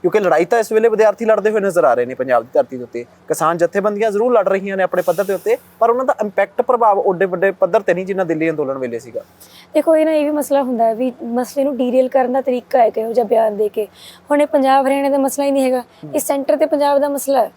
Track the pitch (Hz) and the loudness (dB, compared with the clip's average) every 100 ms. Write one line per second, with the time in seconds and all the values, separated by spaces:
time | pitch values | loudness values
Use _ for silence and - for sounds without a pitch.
0 | 180 214 185 156 175 233 214 214 226 214 | 0 0 0 0 0 0 0 0 2 2
1 | 214 196 220 214 202 214 196 175 151 120 | 2 2 0 2 2 0 0 2 2 2
2 | 123 127 131 120 120 151 127 127 120 120 | -2 -4 0 0 0 -2 -2 -6 -10 -12
3 | 120 _ - 151 160 170 170 202 202 202 | -12 _ -8 -2 0 0 0 0 -2 -2
4 | 220 202 240 233 190 196 196 196 180 180 | -2 0 2 2 2 -2 -2 -2 0 0
5 | 175 170 196 190 208 247 - _ 233 240 | -2 -2 -2 -2 -2 -4 -4 _ 0 2
6 | 262 - 208 196 196 - 240 240 226 196 | 0 -2 -2 -2 -2 -2 -2 2 2 2
7 | 202 175 185 180 196 190 180 190 196 175 | 0 0 -2 0 -2 0 0 0 0 -4
8 | 185 190 175 156 165 151 135 135 127 117 | -2 -4 -2 -2 -2 -2 -4 -4 -6 -8
9 | 117 113 - _ - - - 311 330 320 | -10 -14 -14 _ -20 -20 -4 0 2 2
10 | 311 311 294 302 277 277 254 233 226 226 | 2 0 0 -2 0 -2 0 0 0 0
11 | 254 240 233 240 247 285 269 254 247 254 | -4 -6 -6 -4 -4 -2 -2 -2 0 0
12 | 254 269 247 262 262 247 - 262 226 240 | 2 0 0 -2 -2 -4 -2 2 2 0
13 | 220 233 208 226 220 208 208 220 202 - | -2 -2 0 2 0 0 -2 -2 -8 -10
14 | - - _ 285 294 302 262 269 262 277 | -20 -20 _ 0 2 2 4 4 2 0
15 | 277 277 269 - 285 277 262 254 240 - | 0 0 0 0 0 0 0 -2 -6 -18
16 | 156 302 - 277 269 302 311 302 285 285 | -6 -6 -2 -2 0 0 2 2 2 2
17 | 285 285 - 269 190 | 0 -2 0 0 0